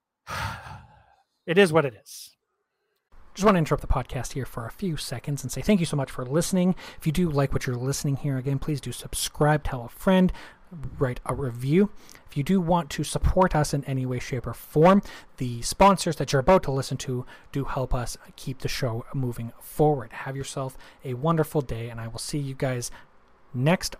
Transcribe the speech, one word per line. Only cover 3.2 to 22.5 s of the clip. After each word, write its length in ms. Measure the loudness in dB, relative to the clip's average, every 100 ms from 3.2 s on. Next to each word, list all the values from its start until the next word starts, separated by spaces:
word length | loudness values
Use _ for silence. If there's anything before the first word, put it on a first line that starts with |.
| -20
Just 100 | 0
wanna 140 | 4 4
interrupt 240 | 4 0
the 40 | 2
podcast 460 | 0 0 -6 -6
here 140 | -6 -8
for 200 | -8 -10
a 40 |
few 260 | -6 -6 -4
seconds 460 | -6 -8 -6 -6
and 100 | -6
say 80 | -4
thank 180 | 2 2
you 60 | 2
so 100 | -2
much 140 | -4
for 140 | -6
listening. 500 | -2 0 2 2 2 0 -6 -6
If 80 | -2
you 60 |
do 180 | 0 0
like 220 | 2 0
what 140 | 0 -2
you're 100 | -4
listening 400 | -4 -2 -2 -2
here, 200 | -2 -4
again, 200 | -2 -4
please 220 | -2 -4
do 120 | -6
subscribe, 680 | -10 -8 -6 -6 2 2 4
tell 220 | 0 -6
a 40 | -10
friend, 440 | -2 4 6 4 0 -10 -20 -20 -12 -12 -2
write 220 | -2 -2
a 100 | -6
review. 560 | -4 -4 -4 2 4 4 0 -18 -20 -10
If 80 | -6
you 60 |
do 180 | 0 0
want 300 | 2 0 0
to 140 | -6
support 500 | -4 0 2 6 4
us 180 | 4 2
in 120 | 0
any 200 | -2 -4
way, 140 | -2 -4
shape, 280 | -4 -6 -6
or 80 |
form, 480 | -10 -2 6 8 8 4 -8 -20 -8
the 240 | -6 -4
sponsors 540 | -6 6 6 6 2 -2
that 160 | 2
you're 80 | 2
about 220 | 6 6
to 60 | 6
listen 280 | -2 -2 -4
to 260 | -4 -6 -6 -14 -8
do 120 | -4
help 300 | -2 -2 0
us 240 | 0 -2 -8 -16 -12
keep 220 | -10 -6
the 100 | -6
show 360 | -2 -2 -4 -6
moving 380 | -4 -4 -4 -10 -12
forward. 500 | -12 0 2 2 -4
Have 240 | -12 -10 -8
yourself 400 | -8 -8 -8 -10 -20 -16
a 100 | -10
wonderful 460 | -4 0 2 2 0
day, 260 | -2 -6 -8
and 120 | -8
I 80 | -10
will 100 | -10
see 200 | -6 -6
you 160 | -6